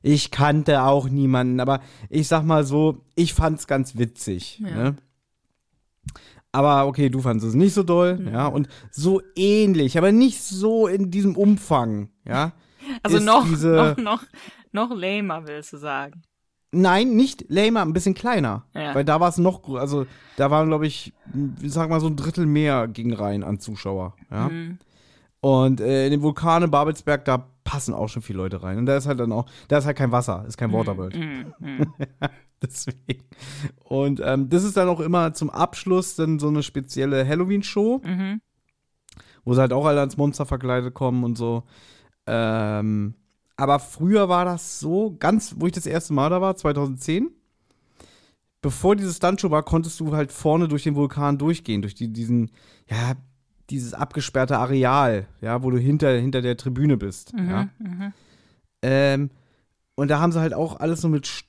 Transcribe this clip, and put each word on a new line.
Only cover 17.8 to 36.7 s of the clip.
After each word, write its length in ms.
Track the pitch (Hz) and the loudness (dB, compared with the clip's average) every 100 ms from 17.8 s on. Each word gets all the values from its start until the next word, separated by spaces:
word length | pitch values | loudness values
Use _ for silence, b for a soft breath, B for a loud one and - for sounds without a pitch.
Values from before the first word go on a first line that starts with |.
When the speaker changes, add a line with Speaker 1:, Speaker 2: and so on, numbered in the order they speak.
Speaker 1:
ein 100 | 170 | 0
bisschen 220 | 165 180 | 0 0
kleiner, 500 | 190 240 226 127 104 - | -2 0 0 0 -2 -8
Speaker 2:
Ja. 200 | - 147 | -10 -4
Speaker 1:
weil 100 | 139 | 0
da 140 | 143 156 | 2 4
war's 160 | 175 170 | 2 4
noch 240 | 175 180 | 2 0
grö-, 160 | - 131 | -8 -6
also 260 | 139 143 131 B B | -2 -2 -4 B B
da 160 | - 139 | -2 2
waren, 160 | 151 160 | 4 2
glaub 160 | 156 | 2
ich, 300 | 156 - - _ - 131 143 131 | -2 -4 -14 _ -10 -4 -4 -6
ich 100 | 143 | -6
sag 180 | 151 160 | -2 0
mal, 100 | 160 | 0
so 60 | 160 | 0
ein 100 | 147 | -2
Drittel 280 | 151 170 | -4 0
mehr 420 | 156 147 151 131 117 | 2 2 2 2 -2
ging 240 | 107 117 | -4 -4
rein 300 | 107 101 101 | -2 -2 -2
an 160 | 85 104 | -4 -6
Zuschauer, 560 | - 104 98 95 92 - - | -8 -10 -6 -6 -8 -12 -10
ja. 200 | 107 170 | -4 -4
Speaker 2:
Mhm. 280 | 165 165 180 b b b b b _ | -4 -10 -14 b b b b b _
Speaker 1:
Und, 380 | 139 131 131 127 | 2 4 4 2
äh, 240 | 113 135 | 2 2
in 60 | 135 | 2
den 100 | 147 | 2
Vulkan 400 | 151 147 165 165 | 0 0 2 2
in 60 | 170 | 4
Babelsberg, 560 | 147 151 151 - 143 | 2 0 -2 -2 -2
da 220 | - 127 131 _ | 0 -2 -2 _
passen 300 | - 143 127 | -8 -6 -6
auch 140 | - 110 | -6 -6
schon 120 | 123 | -8
viele 160 | - 95 | -10 -8
Leute 240 | 92 92 | -6 -6
rein. 160 | 92 98 | -6 -2
Und 80 | |
da 100 | 123 | 0
ist 120 | 139 135 | 0 0
halt 120 | 131 | -2
dann 120 | 120 | -2
auch, 160 | 110 127 B B | -2 -6 B B
da 100 | 147 | 0
ist 60 | 143 | 0
halt 100 | 143 | 0
kein 140 | 131 | 0
Wasser, 340 | 123 120 92 113 | 0 0 -6 -8
ist 80 | - | -6
kein 120 | 117 | -2
Speaker 2:
Mhm, 40 | |
Speaker 1:
Waterworld. 400 | 110 104 95 92 170 | 0 -2 -4 -6 -8
Speaker 2:
mhm, 360 | 156 131 147 - | -8 -10 -14 -14
mhm. 340 | 147 135 151 - 135 _ | -12 -4 -4 -4 -14 _
Speaker 1:
<laughs> 400 | 139 - _ _ | -10 -10 _ _
Deswegen. 600 | 127 - - 127 - 127 _ B 131 143 143 _ | -10 -8 -12 -12 -10 -10 _ B -18 -12 -12 _
Und, 380 | _ 135 143 143 | _ -2 0 0
ähm, 260 | - 135 135 | -2 -2 0
das 140 | 175 | 0
ist 140 | 208 196 | 2 2
dann 100 | 180 | 2
auch 120 | 170 | 0
immer 340 | 160 175 165 | 0 0 0
zum 160 | 156 156 | -2 -6
Abschluss 640 | - 170 - 190 185 185 | -2 -2 -2 0 0 0
dann 220 | - 160 156 | -4 -2 0
so 100 | 151 | 0
eine 140 | 151 | -2
spezielle 680 | 135 | -2